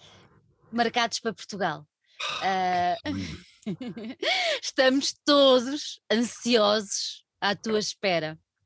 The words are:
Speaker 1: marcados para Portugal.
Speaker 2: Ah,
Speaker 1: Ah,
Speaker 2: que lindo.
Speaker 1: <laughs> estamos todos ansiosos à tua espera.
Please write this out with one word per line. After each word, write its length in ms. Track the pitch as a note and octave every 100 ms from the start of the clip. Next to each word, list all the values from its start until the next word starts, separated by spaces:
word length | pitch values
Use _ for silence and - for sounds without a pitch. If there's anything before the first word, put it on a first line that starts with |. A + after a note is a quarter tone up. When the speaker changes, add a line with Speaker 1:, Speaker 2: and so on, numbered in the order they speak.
| - - - _ _ _ -
Speaker 1:
marcados 480 | A3+ A#3 A#3+ A#3 -
para 120 | A3+
Portugal. 540 | - - G3 F#3 D3+ D3+ _ _ - - -
Speaker 2:
Ah, 520 | F#3 F#3+ F3+ F3+ F3
Speaker 1:
Ah, 20 | F3
Speaker 2:
que 60 | D4
lindo. 260 | D4 E3 D3+ - - A3
Speaker 1:
<laughs> 520 | E3+ B3 G#3 A3 C#4 C#5 F#5 F5 C5+
estamos 520 | - - C4 C4+ - -
todos 760 | - C#4+ C4+ B3+ A#3+ C#4+ - - -
ansiosos 1120 | A3 A#3 - A#3+ A#3+ G#3 G#3+ G3+ - - - _ -
à 140 | G3 G3+
tua 220 | A3+ G#3+
espera. 600 | G3 - G3 E3+ D#3 D#3 _ _